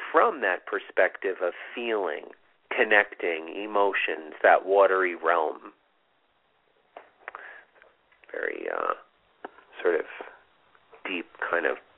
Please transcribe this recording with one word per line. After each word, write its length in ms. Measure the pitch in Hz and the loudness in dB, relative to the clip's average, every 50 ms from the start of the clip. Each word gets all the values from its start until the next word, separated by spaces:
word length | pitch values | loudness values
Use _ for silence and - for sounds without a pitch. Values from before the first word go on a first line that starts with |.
| - - | -2 0
from 300 | - 165 220 233 180 135 | 2 4 4 4 2 0
that 240 | 110 95 90 87 - | -2 -2 -2 -2 -4
perspective 720 | - - 98 - - - - 95 90 - - - 95 90 87 92 | -6 -8 -8 -8 -4 0 2 2 2 0 -4 -6 -6 -4 -2 -4
of 100 | 87 - - - - - | -4 -4 -6 -14 -12 -10
feeling, 520 | 123 120 117 110 104 92 80 76 - - - - _ _ _ _ _ _ - - | -8 -4 -2 -2 -2 -2 -4 -6 -8 -10 -14 -20 _ _ _ _ _ _ -6 0
connecting, 880 | - 120 110 107 104 104 - - - - 87 82 80 80 82 85 95 104 | 0 2 4 6 4 4 2 -2 -6 -4 -4 -4 -4 -6 -8 -10 -10 -8
emotions, 680 | 107 107 101 101 98 95 - - - 80 80 78 78 - - | -2 2 2 2 2 2 0 -2 -2 -4 -6 -8 -12 -4 2
that 240 | - 95 85 - - | 6 6 6 6 6
watery 500 | 92 98 98 98 95 95 95 92 87 85 | 4 6 6 6 6 6 2 2 0 -2
realm. 580 | - 80 80 85 85 78 76 65 - - - - _ _ _ _ _ _ _ _ _ _ _ _ _ _ _ _ _ _ _ _ _ _ _ - - - _ _ _ - - - - - - - - - _ _ _ _ _ _ _ _ _ _ _ _ - | -2 0 2 2 2 2 -2 -4 -8 -12 -20 -20 _ _ _ _ _ _ _ _ _ _ _ _ _ _ _ _ _ _ _ _ _ _ _ -20 -20 -20 _ _ _ -18 -16 -16 -16 -16 -16 -18 -20 -20 _ _ _ _ _ _ _ _ _ _ _ _ -12
Very, 360 | - 50 50 50 50 50 50 50 50 | -8 -6 -4 -4 -6 -6 -6 -4 -4
uh, 180 | 50 50 50 50 - - _ _ _ _ _ _ _ - - _ - - _ - - | -2 -2 -2 -4 -4 -8 _ _ _ _ _ _ _ -18 -18 _ -20 -20 _ -10 -2
sort 140 | - 90 82 | 0 2 2
of 100 | - - - - - - - - - _ _ _ _ _ _ _ _ _ _ - - - | 0 -2 -4 -12 -14 -16 -16 -18 -20 _ _ _ _ _ _ _ _ _ _ -20 -12 -10
deep, 220 | - 95 85 - _ - - - - | -8 -8 -8 -8 _ -10 -10 -6 -2
kind 160 | 85 87 80 | -2 0 0
of 120 | 67 64 - - _ _ | 0 -2 -4 -8 _ _